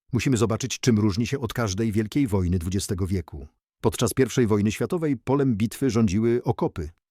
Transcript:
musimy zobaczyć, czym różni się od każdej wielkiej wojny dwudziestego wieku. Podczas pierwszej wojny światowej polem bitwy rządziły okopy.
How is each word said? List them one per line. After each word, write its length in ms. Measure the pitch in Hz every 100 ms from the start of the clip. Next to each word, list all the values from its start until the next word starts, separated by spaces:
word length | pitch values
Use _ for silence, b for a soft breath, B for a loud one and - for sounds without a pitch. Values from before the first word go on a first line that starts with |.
| _
musimy 240 | 117 143 113
zobaczyć, 440 | 113 110 131 -
czym 180 | 127 107
różni 280 | 107 98 113
się 140 | -
od 120 | 110
każdej 400 | - 110 95 113
wielkiej 340 | 104 107 147 123
wojny 320 | 98 87 92
dwudziestego 480 | 85 95 - 92 90
wieku. 400 | 95 - 73 71 _ _ _
Podczas 340 | 113 - 147
pierwszej 320 | 131 123 135 107
wojny 260 | 104 104
światowej 440 | - 120 180 156 135
polem 400 | - 143 135 101
bitwy 340 | 113 - 135
rządziły 520 | 110 107 101 117 120
okopy. 460 | - - 165 - 78 - _